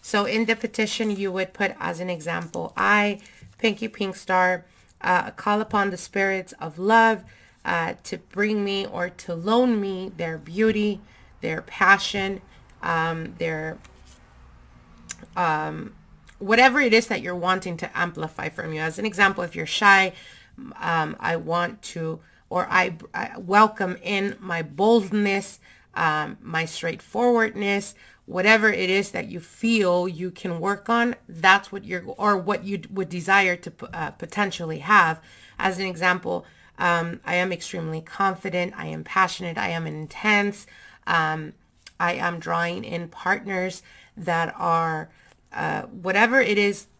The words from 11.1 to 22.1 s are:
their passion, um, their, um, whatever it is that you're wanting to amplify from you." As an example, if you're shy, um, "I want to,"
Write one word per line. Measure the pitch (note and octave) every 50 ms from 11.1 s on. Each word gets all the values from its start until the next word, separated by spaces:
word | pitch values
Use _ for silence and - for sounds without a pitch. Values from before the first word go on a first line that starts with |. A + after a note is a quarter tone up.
| - - - - - -
their | - E3 D#3+ E3
passion, | F3+ - - - G3 F#3 G3 F#3+ - - - G3+ F#3+ F#3+ F#3+ F#3+ - - - - - - - -
um, | - E3+ E3 D#3+ D#3+ E3 E3 E3 D#3+ - F3 E3+
their, | E3 D#3+ D#3+ D#3 D#3 D#3 D#3+ - - - - - - - - - - - - - - - - - - - - - - - - - - - - - - - - F3+
um, | F3+ E3 D#3 D3+ D#3 D#3 D#3 D#3+ - G#3 - - - - - - _ - - -
whatever | G3+ G3 A3 A#3+ B3+ C4 B3 D4
it | C#4 A#3+
is | G#3+ A3+ A3+
that | - A3 F3
you're | - - -
wanting | F3+ - F3+ F#3 F#3+ - G3 E3+ D#3+
to | - - -
amplify | - F3 F3 E3 D#3 D#3+ D#3 - - - D#3+
from | D#3+ - - D#3+ D#3
you." | D#3
As | D#3 D#3+ D#3+ F3+
an | G3+
example, | A3 F#3 F3 G3+ G3 G3 - F3+
if | E3+ -
you're | E3+ D#3+ D#3
shy, | - - G#3+ G3+ G3 F#3+ F#3+ F#3 F3+ - - - - - - - - - - - - -
um, | - E3 E3+ D#3+ D#3 D#3 D#3+ -
"I | - E3 E3+
want | E3 E3 D#3+ E3 E3+ F3 F3 - - -
to," | - - E3+ D#3+ D#3+